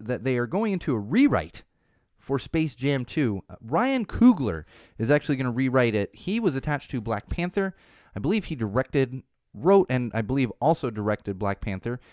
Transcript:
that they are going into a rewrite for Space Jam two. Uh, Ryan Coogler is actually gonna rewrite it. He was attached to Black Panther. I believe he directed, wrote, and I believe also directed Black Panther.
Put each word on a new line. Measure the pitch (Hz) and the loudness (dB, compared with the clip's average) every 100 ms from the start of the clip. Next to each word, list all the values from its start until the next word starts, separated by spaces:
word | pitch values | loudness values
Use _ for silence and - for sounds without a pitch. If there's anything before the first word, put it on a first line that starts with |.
that | 113 110 123 | -6 -4 -2
they | 123 | -2
are | 120 | -2
going | 190 220 | -2 -2
into | 185 - | -2 -2
a | 113 | -2
rewrite | 104 226 277 101 78 - _ _ _ _ _ _ | 0 4 4 2 -2 -14 _ _ _ _ _ _
for | - 139 | -4 -4
Space | - 165 156 120 | -2 -2 -2 -2
Jam | 139 135 120 | -2 -2 -2
two. | 160 123 95 - | -2 0 -2 -8
Uh, | 78 | -18
Ryan | 113 165 262 262 - | -4 0 0 -2 -4
Coogler | - 247 180 113 80 - - - - | 6 6 6 0 -4 -8 -20 -20 -6
is | 117 | 2
actually | 147 - 131 | 2 2 -2
gonna | 127 | 0
rewrite | 120 131 131 117 104 | 0 2 4 2 2
it. | 101 | -2
He | - 180 226 | -6 -4 0
was | 208 | 0
attached | 131 151 143 - | -2 -4 -4 -4
to | 123 | -6
Black | 113 104 - | -4 -6 -6
Panther. | - 180 202 190 - _ _ _ 101 | -6 -4 -2 -4 -6 _ _ _ -4
I | |
believe | 143 214 - | -2 -2 -2
he | 139 | -4
directed, | 107 113 - 143 127 131 - _ _ | -2 -2 0 0 0 -4 -14 _ _
wrote, | 104 156 196 - | -2 4 4 4
and | 127 120 | 0 0
I | 113 | -4
believe | 104 139 120 - | -2 0 0 0
also | 139 170 123 | 0 0 -2
directed | 107 104 107 - 95 | -2 -2 -2 -4 -4
Black | 101 98 | -4 -4
Panther. | 107 95 117 127 - | -6 -6 -6 -8 -12